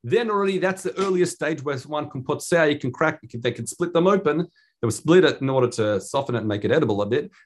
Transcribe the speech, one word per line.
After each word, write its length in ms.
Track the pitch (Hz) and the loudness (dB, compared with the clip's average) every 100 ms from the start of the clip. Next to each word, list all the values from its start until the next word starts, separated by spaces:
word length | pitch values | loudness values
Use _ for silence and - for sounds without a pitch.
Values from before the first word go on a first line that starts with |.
then 240 | 120 214 226 | -2 0 0
already 300 | 202 196 185 | 0 0 0
that's 240 | 185 190 | -2 -2
the 120 | 180 185 | -6 -4
earliest 380 | 196 180 175 - | -2 0 0 -2
stage 260 | 151 147 | -4 -4
where 160 | 139 135 | -4 -6
one 320 | 143 151 147 | -6 -8 -6
can 120 | 135 | -8
put 180 | 131 139 | -6 -6
seah, 300 | - 170 156 | 0 2 2
you 80 | 147 | 0
can 140 | 131 | -4
crack, 280 | - 156 - | 0 -2 -2
you 60 | - | -10
can, 100 | 120 | -6
they 120 | 120 | -4
can 140 | - 117 | -4 -10
split 280 | - 175 | -6 -2
them 120 | 170 180 | 2 4
open, 340 | 196 147 151 | 4 2 0
they 460 | 170 _ _ _ 113 | -4 _ _ _ -4
will 40 | |
split 340 | - 151 180 | -2 6 6
it 160 | 151 - | 6 2
in 80 | 135 | 0
order 200 | 131 123 | 2 2
to 320 | 117 107 98 | 0 0 -2
soften 340 | - 139 139 | -2 -4 -2
it 60 | 117 | -4
and 80 | 107 | -2
make 160 | 104 104 | -2 0
it 40 | |
edible 300 | 151 117 101 | 2 2 0
a 60 | 101 | 0
bit. 240 | 135 - - | -2 -2 -12